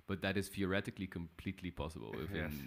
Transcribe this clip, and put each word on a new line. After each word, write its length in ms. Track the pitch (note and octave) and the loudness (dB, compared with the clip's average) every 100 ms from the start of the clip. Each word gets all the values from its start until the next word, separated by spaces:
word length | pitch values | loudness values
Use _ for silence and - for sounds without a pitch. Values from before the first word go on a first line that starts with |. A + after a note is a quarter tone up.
| - | -2
but 140 | F#2+ | 2
that 140 | G2 F#2+ | 4 4
is 140 | F#2+ | 2
theoretically 580 | G2 F#2+ F#2+ G#2 - F#2 | 2 4 4 2 -2 -4
completely 640 | F2+ E2+ - G2 F#2 F2+ | -4 -6 -4 -4 -2 -4
possible 400 | - C#2+ E2 G#1+ | -2 -4 -4 -6
within 400 | G#1+ D#2+ G2 D#2 D2 | -4 -2 0 -2 -2